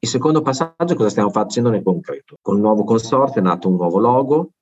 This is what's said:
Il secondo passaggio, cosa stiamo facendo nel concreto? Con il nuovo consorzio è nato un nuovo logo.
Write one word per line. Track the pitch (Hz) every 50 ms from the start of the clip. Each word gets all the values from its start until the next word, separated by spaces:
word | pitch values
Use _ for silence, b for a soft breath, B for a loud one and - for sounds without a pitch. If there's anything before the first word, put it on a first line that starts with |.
Il | - -
secondo | - 131 123 156 156 156 151
passaggio, | - 131 - - 165 - _ 170 175 175
cosa | - 113 104
stiamo | 101 - 104 104
facendo | 98 110 104 101 - 120 120 120
nel | 110 101 -
concreto? | 95 92 85 80 - 71 - _ _ - _
Con | _ - 98
il | 101 104
nuovo | 107 110 104 104
consorzio | 107 113 113 110 - - 131 135 135 135 113
è | 95
nato | 92 87 85 - 95
un | 92
nuovo | 90 87 87 85 98
logo. | 110 120 123 127 135 131 143 156 175 185 _ _